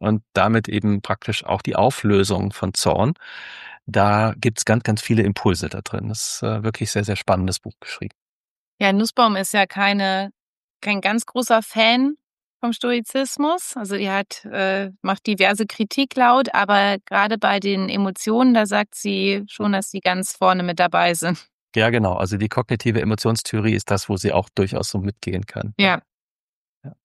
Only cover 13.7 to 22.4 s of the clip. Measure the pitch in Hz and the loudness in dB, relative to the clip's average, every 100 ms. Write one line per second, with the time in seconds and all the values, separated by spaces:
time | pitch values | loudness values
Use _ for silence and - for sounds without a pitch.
13.7 | 247 196 196 196 196 196 - 202 202 190 | -10 -6 -4 -2 -2 -4 -10 -8 -2 0
14.7 | 196 196 190 190 196 - 196 196 208 208 | -2 -4 -6 -4 -4 -2 2 2 2 -2
15.7 | - 208 - 269 262 240 254 262 - 202 | -4 -4 -2 -2 2 4 4 4 0 2
16.7 | 202 202 202 - 202 208 220 202 202 202 | 4 4 0 -2 0 0 2 0 0 0
17.7 | 196 190 202 196 190 214 226 254 233 208 | -2 -2 -2 -2 -4 -2 4 4 4 2
18.7 | 208 208 - 202 190 196 196 208 - 208 | -2 -2 -6 -4 -2 0 -2 -6 -6 -2
19.7 | 196 - 196 180 185 185 - 185 185 180 | -2 -4 -4 -2 -2 -4 0 2 2 0
20.7 | 175 175 170 175 170 170 170 - _ _ | 0 2 4 2 2 -2 -4 -6 _ _
21.7 | 113 113 117 98 - 95 101 | 2 4 4 2 0 -2 -2